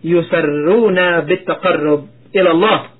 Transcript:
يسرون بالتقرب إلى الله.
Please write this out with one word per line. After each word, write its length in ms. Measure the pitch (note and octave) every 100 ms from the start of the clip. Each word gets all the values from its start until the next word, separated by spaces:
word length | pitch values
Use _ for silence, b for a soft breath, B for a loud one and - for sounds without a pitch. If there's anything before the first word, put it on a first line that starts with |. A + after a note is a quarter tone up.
يسرون 1160 | E3 E3+ E3 E3+ D#3 D3 D3+ G#3+ A3 F3+ F3+ E3+
بالتقرب 840 | D3+ F#3 - - F#3 D#3 D3+ D3 C3+ - - G3+
إلى 140 | F3+
الله. 340 | E3 G#3 F#3+ - _